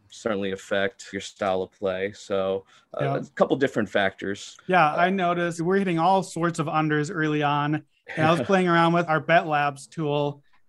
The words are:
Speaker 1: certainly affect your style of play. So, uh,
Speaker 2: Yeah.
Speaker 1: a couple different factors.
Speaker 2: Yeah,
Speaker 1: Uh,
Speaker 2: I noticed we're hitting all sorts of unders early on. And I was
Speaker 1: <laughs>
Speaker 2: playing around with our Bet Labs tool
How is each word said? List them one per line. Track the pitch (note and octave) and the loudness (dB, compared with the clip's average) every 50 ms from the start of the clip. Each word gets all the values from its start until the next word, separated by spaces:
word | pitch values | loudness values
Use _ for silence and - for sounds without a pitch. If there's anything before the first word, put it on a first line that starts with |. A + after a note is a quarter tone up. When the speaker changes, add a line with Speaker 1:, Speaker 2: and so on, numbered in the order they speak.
| _ _ | _ _
Speaker 1:
certainly | - - - A2+ G#2 G2 G2+ F#2+ | -20 -8 -6 -4 -4 -2 -4 -4
affect | F#2+ G2 - - G#2 G2 G2 G2 - - - - - | -6 -8 -6 -4 -2 0 0 -2 -4 -8 -16 -12 -10
your | G2 | -10
style | - - - - G#2+ G2 F#2 F#2+ | -10 -10 -8 -4 -2 -2 0 -2
of | F#2 F2+ | -4 -6
play. | _ _ G#2 F#2+ F#2 F#2 F#2+ G2+ | _ _ -4 -4 -2 -2 -4 -6
So, | G2+ - - - G2+ F#2+ F#2+ F#2+ F#2+ G2 - _ _ _ _ _ - | -8 -12 -8 -4 -4 -2 0 -2 -2 -4 -6 _ _ _ _ _ -6
uh, | - C#3 | -4 -2
Speaker 2:
Yeah. | C#3 C#3 | -2 -2
Speaker 1:
a | - - - _ | -4 -6 -8 _
couple | - F#3+ F#3+ D3 | 0 2 2 2
different | C#3 C#3 C3 - B2+ G#2 | 0 0 0 0 -2 -4
factors. | F#2 - G#2+ G2+ F#2+ - - - F#2+ G2+ - - - - - _ | 0 0 0 0 0 -2 -4 -8 -8 -8 -8 -12 -18 -18 -14 _
Speaker 2:
Yeah, | - F#3 F3+ D#3 D3+ | 0 4 4 4 4
Speaker 1:
Uh, | D3+ | 2
Speaker 2:
I | F3 F3 F#3 | 2 0 0
noticed | G3 F#3+ F3 F3 F3 F3 E3+ F3 E3 E3+ | 0 0 0 -2 0 0 -2 -4 -2 -2
we're | D#3+ F3 F#3+ | 0 0 2
hitting | G3 G3 F#3+ E3+ D#3+ | 2 2 0 0 2
all | E3 F#3 F#3+ F#3+ F3 | 2 2 2 2 0
sorts | - - E3 E3 E3+ E3 E3 | -4 -4 -2 -2 -2 0 -2
of | D3+ | -4
unders | D#3 E3 D#3 D#3 D#3 D3+ D3+ D3 D3+ G3+ | -2 0 0 0 2 0 0 -2 -2 -4
early | D#3+ D#3 D#3 D3+ D3+ | -2 -2 0 0 0
on. | D3 C#3+ D3 D3 D3 D3 D3+ D3+ - _ _ _ _ - - | 0 0 0 0 0 0 -2 -4 -6 _ _ _ _ -10 -2
And | D#3+ D#3 | 0 2
I | D#3 | 2
was | E3+ E3 | 4 2
Speaker 1:
<laughs> | - - | 2 2
Speaker 2:
playing | G3 F#3 F#3 | 2 4 4
around | F3 E3+ E3+ E3+ E3+ E3+ | 4 4 4 4 4 4
with | E3+ E3+ | 2 2
our | E3+ D#3 D#3 | 2 0 -2
Bet | C#3 E3+ E3 F3 F#3+ | 2 4 4 4 4
Labs | D#3+ D3+ C#3+ D3 C#3+ C#3 C3+ - | 4 0 0 0 -2 -4 -6 -16
tool | - - E3 D#3 D3 D3 D3 D3 D3 C#3+ C#3+ _ _ _ _ _ | -14 -8 -6 -4 -2 0 0 0 -2 -4 -8 _ _ _ _ _